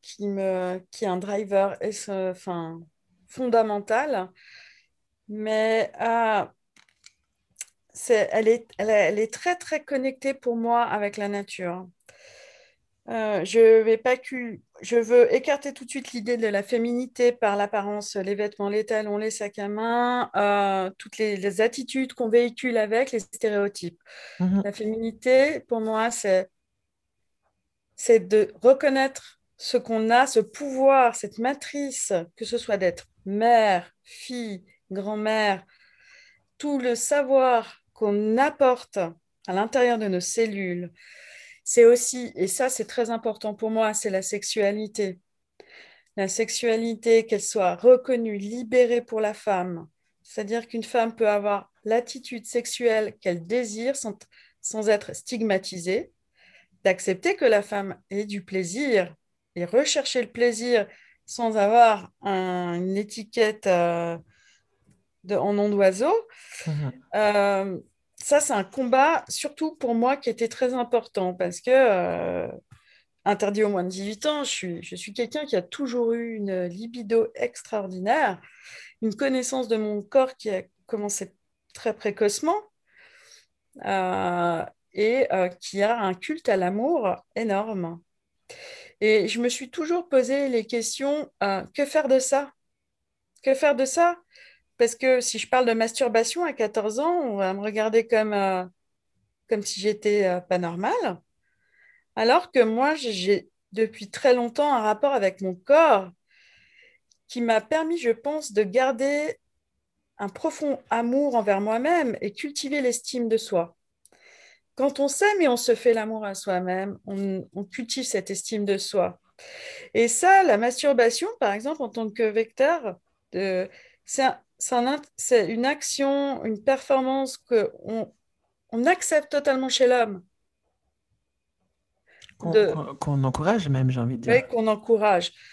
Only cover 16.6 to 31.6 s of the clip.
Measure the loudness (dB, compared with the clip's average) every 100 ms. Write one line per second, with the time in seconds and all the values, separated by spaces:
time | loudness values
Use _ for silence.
16.6 | -2 -2 0 -2 -4 0 2 2 0 0
17.6 | 0 -2 -4 -6 -6 -6 -4 -4 -4 -4
18.6 | -4 -2 -2 -2 -2 -4 -4 -6 -8 -8
19.6 | -8 -4 -2 0 0 0 -2 0 2 2
20.6 | 2 0 -4 -8 -14 -6 -4 -2 -2 0
21.6 | 0 0 -6 -4 -4 -4 2 4 2 -2
22.6 | -2 0 0 0 0 -4 -8 -4 -2 0
23.6 | -2 -4 -12 -12 _ -20 -14 -4 0 0
24.6 | -2 -4 -6 -4 -6 -4 4 4 4 0
25.6 | -4 -4 -2 -2 -2 -2 0 0 0 _
26.6 | _ _ _ _ _ _ _ _ _ _
27.6 | _ _ _ -4 2 2 4 2 0 2
28.6 | 4 4 4 2 0 -4 -20 _ _ -14
29.6 | -4 -4 -2 -2 4 4 4 2 0 -4
30.6 | -6 2 6 6 4 2 -8 -4 -4 -4